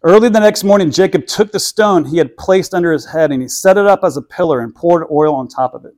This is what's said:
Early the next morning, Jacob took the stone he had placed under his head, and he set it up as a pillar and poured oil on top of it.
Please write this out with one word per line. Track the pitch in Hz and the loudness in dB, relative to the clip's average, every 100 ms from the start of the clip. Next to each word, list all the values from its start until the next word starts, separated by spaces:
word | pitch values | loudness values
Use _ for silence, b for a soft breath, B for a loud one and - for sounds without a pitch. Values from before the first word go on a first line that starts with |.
Early | 165 202 233 | 6 4 4
the | 214 | 4
next | 208 208 | 2 0
morning, | 196 202 175 | 0 2 2
Jacob | 135 185 170 - | 0 0 0 -4
took | - 208 | -4 -2
the | - | -2
stone | - - 214 185 139 | -8 0 2 2 0
he | 165 | -2
had | 143 - | -2 -4
placed | - 190 185 | -2 0 0
under | 180 175 | -4 -2
his | 151 - | -2 -4
head, | 160 156 | -2 -2
and | 135 | -2
he | 127 | -6
set | - 190 190 | -2 2 2
it | 202 | 2
up | 190 | 2
as | 185 139 | 0 -4
a | |
pillar | - - 175 135 | -12 -6 -2 -2
and | 117 | -4
poured | - 175 170 160 | -6 0 0 0
oil | 147 151 143 | 0 0 -2
on | 127 | -6
top | - 127 | -6 -6
of | - | -6
it. | - | -20